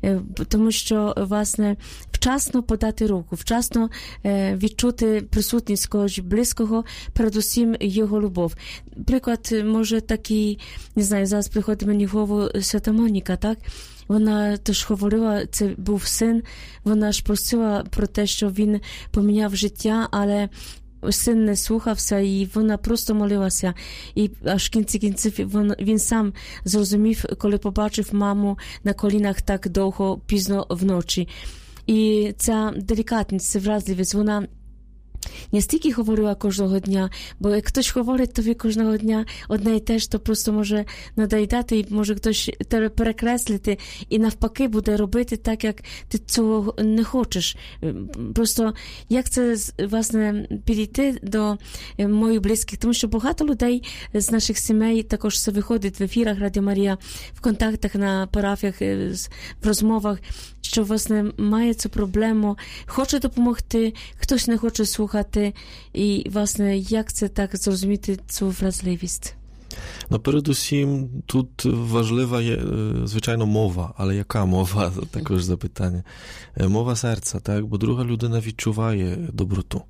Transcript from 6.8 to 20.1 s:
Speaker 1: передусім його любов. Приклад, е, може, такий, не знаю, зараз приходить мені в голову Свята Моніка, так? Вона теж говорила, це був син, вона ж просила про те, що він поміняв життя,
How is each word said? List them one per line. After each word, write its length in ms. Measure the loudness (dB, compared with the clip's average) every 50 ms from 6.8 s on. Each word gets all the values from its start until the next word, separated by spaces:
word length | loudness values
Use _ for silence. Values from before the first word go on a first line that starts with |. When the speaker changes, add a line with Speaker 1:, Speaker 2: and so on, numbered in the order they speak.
| -2 -4 -10 -14 -12 -4 0
Speaker 1:
передусім 640 | 2 2 2 2 0 0 0 2 2 4 2 2 2
його 400 | 0 0 2 2 2 2 2 2
любов. 340 | 0 0 0 0 -2 -2 -2 -6 -14 -14 -16 -16 -16 -16 -12 -4 0 2
Приклад, 420 | 2 2 2 0 -2 -2 -2 -2
е, 120 | -2 0 2
може, 380 | 2 2 2 2 2 2 0
такий, 580 | 0 0 -4 -4 0 0 0 2 2 2 0 -4 -8 -14 -14 -14 -14 -4 0
не 80 | 0 2
знаю, 220 | 2 2 2 2
зараз 220 | 2 2 0 0 0
приходить 400 | 0 -2 0 0 0 0 0 0
мені 180 | 2 2 2
в 40 | 2
голову 520 | 2 0 0 2 2 0 0 0 0 -2
Свята 300 | -2 0 0 0 2 2
Моніка, 440 | 2 4 4 4 2 0 0 0 -2 0
так? 200 | 0 -2 -2 -2 -4 -10 -10 -10 -14 -18 -20 -20 -4 2
Вона 500 | 2 4 4 4 4 4 2 2 0 0
теж 280 | 0 -2 -2 -2 0
говорила, 600 | -2 0 2 2 2 2 4 2 2 2 0 -2
це 220 | -2 -2 0 0 0 0 -2
був 260 | -2 0 0 0 0
син, 380 | -2 0 2 2 4 4 2 0 -2 -12 -16 -18 -18 -18 -6 0
вона 280 | 2 2 4 4 2
ж 120 | 0 0 0
просила 600 | 0 0 0 0 0 2 2 2 2 2 0 -2 -2
про 160 | -2 -2 -2 0
те, 200 | 0 0 0 0
що 220 | 0 0 0 0
він 300 | 2 2 2 2 2 0 -2 -6 -14 -14 -14 -2
поміняв 440 | 0 2 4 4 4 4 2 0 0
життя, 520 | 0 -2 -2 -2 -2 0 0 2 2 0 0